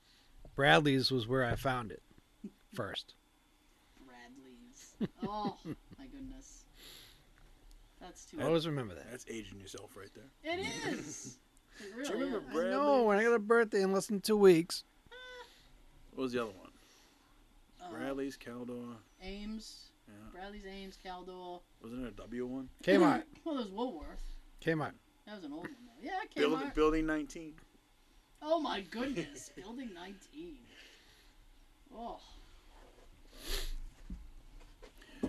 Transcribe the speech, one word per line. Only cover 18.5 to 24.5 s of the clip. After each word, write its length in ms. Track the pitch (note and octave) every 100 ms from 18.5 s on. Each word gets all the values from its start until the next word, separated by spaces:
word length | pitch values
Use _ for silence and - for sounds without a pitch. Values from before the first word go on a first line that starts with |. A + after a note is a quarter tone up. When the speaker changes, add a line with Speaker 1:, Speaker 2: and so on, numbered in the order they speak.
| A#2+ B2 A#2+ A#2+ A#2 - _
Speaker 2:
Ames. 680 | F#3 G3+ G#3 A3 - - - _ -
Speaker 3:
Yeah. 60 | G#3 G#3+ F3+
Speaker 2:
Bradley's, 240 | G3+ G#3 G3
Ames, 320 | G3 F#3+ F#3 F#3+
Caldor. 540 | F3+ F3+ F#3 F3+ F3+ - _
Speaker 3:
Wasn't 200 | A2+ B2
there 100 | B2
a 40 |
W 320 | G2+ G#2 A#2+ B2
one? 220 | C3 C3 -
Speaker 1:
Kmart. 400 | - G3 E3+ D3+ -
Speaker 2:
<clears throat> 100 | -
Well, 100 | E4 C#4
there's 100 | G#3
Woolworth. 540 | G3 B3+ D#4+ A#3+ - - - -